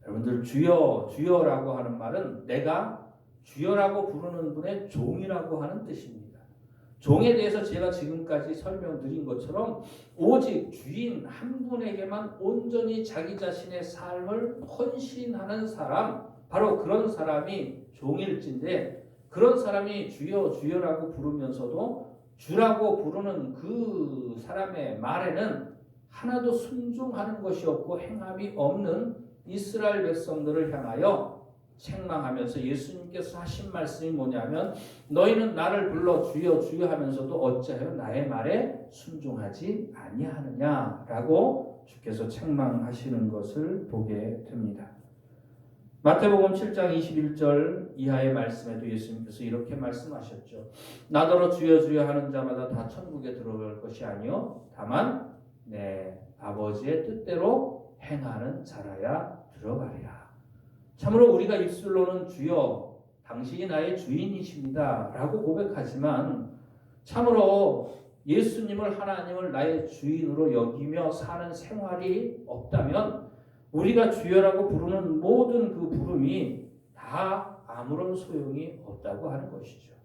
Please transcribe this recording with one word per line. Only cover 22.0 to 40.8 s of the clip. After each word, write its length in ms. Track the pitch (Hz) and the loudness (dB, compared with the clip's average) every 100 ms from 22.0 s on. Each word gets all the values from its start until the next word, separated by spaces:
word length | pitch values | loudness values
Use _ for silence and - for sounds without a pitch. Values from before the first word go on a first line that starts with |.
| - - - _ | -10 -20 -20 _
주라고 680 | - 185 226 214 214 185 | -2 4 6 6 2 2
부르는 500 | 151 185 202 170 131 | -2 -4 -4 -4 -6
그 840 | 131 165 233 220 185 143 135 120 113 | -8 -6 -4 -4 -2 -4 -4 -8 -10
사람의 600 | - 190 190 175 139 107 | -8 -6 -4 -4 -6 -4
말에는 680 | 110 156 180 151 220 - - - - - _ | -4 -2 -2 0 -2 -2 -8 -16 -20 -20 _
하나도 440 | - 240 247 240 | -8 -2 0 2
순종하는 880 | 233 - 254 240 240 254 214 208 202 | 0 -2 -6 -6 -4 -6 -4 -4 -4
것이 240 | 185 185 160 | -4 0 0
없고 320 | 151 - 175 | 0 -2 -6
행함이 540 | - 110 190 185 202 - | -6 -10 -10 -8 -8 0
없는 600 | 143 202 190 165 240 - - - - | 2 2 0 -2 -2 -8 -14 -20 -10
이스라엘 580 | 196 202 220 208 202 | -8 -6 0 2 2
백성들을 680 | 175 165 - 156 147 156 151 | 0 -2 -2 -4 0 0 0
향하여 640 | 139 120 117 196 190 - - - - _ - | -2 -6 2 4 4 -2 -10 -20 -20 _ -20
책망하면서 840 | - 190 185 156 135 127 120 143 | -12 -10 -6 -4 -4 -4 -4 -4
예수님께서 760 | 127 143 - 180 - 180 - - | -2 -4 -6 -12 -12 -10 -8 -8
하신 320 | 170 - 196 | -8 -8 -6
말씀이 380 | - 147 - 160 | -6 -6 -4 -4
뭐냐면, 600 | 156 127 120 123 156 196 - - - - | -2 -2 -2 -2 -2 -4 -6 -14 -18 0
"너희는 440 | 147 202 226 220 | 6 8 8 4
나를 380 | 160 - 202 185 | 0 0 2 0
불러 320 | 156 180 160 | 2 4 4
주여, 360 | - 147 180 - | 2 0 4 4
주여 300 | - 160 175 | 2 0 0
하면서도 500 | 151 135 135 131 - | 0 -2 -2 -4 0
어찌하여 520 | 131 123 - - - | 2 0 -2 -6 -6
나의 340 | - - 123 139 | -6 -4 -2 -2
말에 600 | 131 156 214 269 - - | -2 0 2 0 -4 -14
순종하지 1000 | - 165 160 135 113 101 - 180 220 - | -18 -14 -10 -8 -6 -6 -6 -4 -4 -4
아니하느냐"라고 1900 | - - 107 156 - 135 120 147 139 | -10 -10 -6 -4 -6 -8 -2 2 2